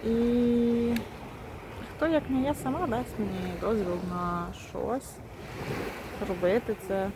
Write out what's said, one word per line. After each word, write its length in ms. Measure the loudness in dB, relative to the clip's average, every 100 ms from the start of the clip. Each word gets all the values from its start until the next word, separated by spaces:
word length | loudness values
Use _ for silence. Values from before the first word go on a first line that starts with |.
| 2
І 920 | 4 4 6 6 6 6 4 4 0 -2 -10 -12 -12 -12 -12 -12 -12 -10 -2
хто, 120 | 2
як 160 | 2 4
не 120 | 2
я 120 | 2
сама, 340 | 0 -2 0 0
дасть 320 | 0 -2 -2
мені 340 | -2 -2 -4 -2
дозвіл 360 | 0 2 2 0 -2
на 380 | -2 0 -2 -4 -8 -10
щось, 420 | -4 -2 -2 -4 -14 -14 -12 -10 -8 -6 -4 -6 -8 -10 -6 -4
робити 460 | 2 4 4 2 -4 0
це 220 | 0 0